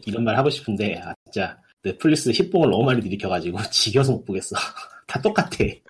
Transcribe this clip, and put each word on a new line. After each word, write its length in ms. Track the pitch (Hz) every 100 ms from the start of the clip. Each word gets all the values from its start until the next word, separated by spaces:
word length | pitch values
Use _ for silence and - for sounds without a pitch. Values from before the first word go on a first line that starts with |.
| -
이런 180 | 110
말 120 | 117 117
하고 120 | 143
싶은데, 500 | 143 - 101 101 82
아, 100 | - - _
진짜 320 | 101 92 - _ _
넷플릭스 460 | 98 - 160 151 123
hit봉을 400 | 151 180 185 139
너무 140 | 95 131
많이 160 | 120
들이켜가지고 560 | 92 101 95 90 87 90
<laughs> 140 | -
지겨서 400 | - - 131 131
못 120 | 117 -
보겠어. 300 | 95 - -
<laughs> 520 | - - - - -
다 140 | 135
똑같아. 280 | 214 - - - - -